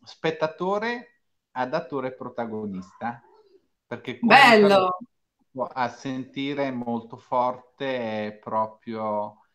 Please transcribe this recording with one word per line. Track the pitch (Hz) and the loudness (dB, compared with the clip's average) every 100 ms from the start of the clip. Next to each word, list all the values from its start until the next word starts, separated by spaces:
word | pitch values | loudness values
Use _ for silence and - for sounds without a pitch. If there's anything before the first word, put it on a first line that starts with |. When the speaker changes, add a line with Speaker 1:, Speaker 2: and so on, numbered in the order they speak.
Speaker 1:
spettatore | - - 165 160 156 - 180 208 226 247 240 _ _ _ _ | -20 -6 -4 -2 -4 -2 -4 -2 -2 -6 -10 _ _ _ _
ad | 127 127 | -6 -2
attore | 156 160 143 127 | -4 -4 -6 -6
protagonista, | 127 120 - 113 107 104 92 92 - 117 123 _ _ _ _ _ _ _ | -8 -10 -8 -6 -6 -6 -8 -12 -10 -10 -10 _ _ _ _ _ _ _
perché | 117 - - | -12 -10 -2
quello | 233 262 | 6 8
Speaker 2:
Bello! | 254 214 202 196 185 - 247 _ _ _ _ 127 117 | 10 8 8 6 4 -2 -8 _ _ _ _ -8 -8
Speaker 1:
a | 131 120 | -4 -4
sentire | - 139 131 131 139 139 143 135 | -4 -8 -8 -8 -8 -6 -2 -4
molto | 123 120 117 113 123 | -4 -4 -6 -8 -16
forte | - 127 123 123 - - 139 127 113 107 107 | -4 0 0 -2 -12 -8 -6 -4 -4 -4 -6
è | |
proprio, | 107 117 110 110 - 117 110 110 104 104 - _ | -8 -4 -2 -2 -6 -10 -6 -4 -4 -6 -12 _